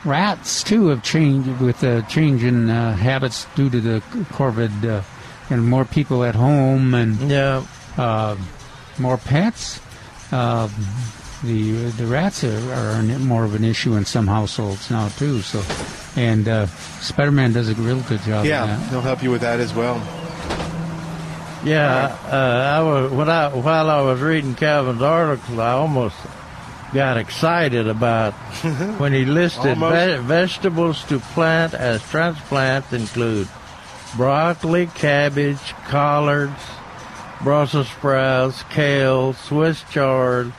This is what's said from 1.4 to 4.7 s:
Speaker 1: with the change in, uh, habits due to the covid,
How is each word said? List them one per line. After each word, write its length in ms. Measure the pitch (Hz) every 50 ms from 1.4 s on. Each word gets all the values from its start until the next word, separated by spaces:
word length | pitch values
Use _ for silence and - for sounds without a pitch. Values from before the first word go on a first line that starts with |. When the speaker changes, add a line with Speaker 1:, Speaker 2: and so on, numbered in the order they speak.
| 131 131 131 123
Speaker 1:
with 180 | 127 123 120 -
the 260 | - 127 120 117 107 -
change 340 | - 156 160 151 139 120 117
in, 260 | 123 123 120 117 113
uh, 280 | 113 117 117 113 110
habits 500 | 92 101 123 131 131 131 127 - - - - -
due 140 | - 139 135
to 100 | 123 123
the 220 | 110 117 113 110 - - - 247 185 - -
covid, 500 | - 139 131 110 110 117 113